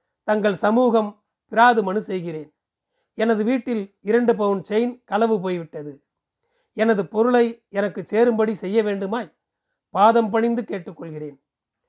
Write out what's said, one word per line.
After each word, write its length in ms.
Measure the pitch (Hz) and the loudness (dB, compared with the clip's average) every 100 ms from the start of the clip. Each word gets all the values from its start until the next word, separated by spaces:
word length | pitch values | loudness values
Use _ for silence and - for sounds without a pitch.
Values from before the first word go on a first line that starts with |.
| _ _ | _ _
தங்கள் 320 | - 214 202 | -2 0 0
சமூகம் 720 | 180 208 226 247 220 208 - _ _ _ | 0 2 4 4 2 0 -6 _ _ _
பிராது 360 | 214 240 226 | 4 4 4
மனு 200 | 190 202 | 0 -4
செய்கிறேன். 520 | 185 190 170 156 147 _ _ _ _ _ _ | -4 -6 -6 -10 -12 _ _ _ _ _ _
எனது 300 | - 220 214 | -4 0 0
வீட்டில் 520 | 214 262 247 226 196 _ | 0 -2 -2 -6 -6 _
இரண்டு 360 | 196 233 240 214 | -2 2 2 2
பவுன் 260 | 202 196 - | 0 -2 -2
செயின் 360 | 214 247 247 | -2 -2 -4
களவு 360 | - 208 226 214 | -6 0 0 0
போய்விட்டது. 640 | 185 180 165 156 147 135 _ _ _ _ _ _ _ | -2 -6 -8 -12 -14 -16 _ _ _ _ _ _ _
எனது 340 | - 226 202 170 | -2 0 0 -2
பொருளை 580 | 214 240 247 233 233 _ | 0 2 2 2 -2 _
எனக்கு 380 | 196 202 202 165 | -4 -4 -6 -4
சேரும்படி 480 | 208 240 220 220 | 0 2 2 0
செய்ய 280 | 196 185 220 | -2 -2 0
வேண்டுமாய் 520 | 208 196 190 214 185 _ _ _ _ _ _ | 0 -2 -4 -6 -8 _ _ _ _ _ _
பாதம் 400 | 175 214 233 220 | 2 4 4 2
பணிந்து 320 | 220 233 233 | 0 0 -2
கேட்டுக்கொள்கிறேன். 800 | 214 196 170 170 165 156 151 135 _ _ _ _ | -4 -8 -10 -14 -14 -12 -12 -16 _ _ _ _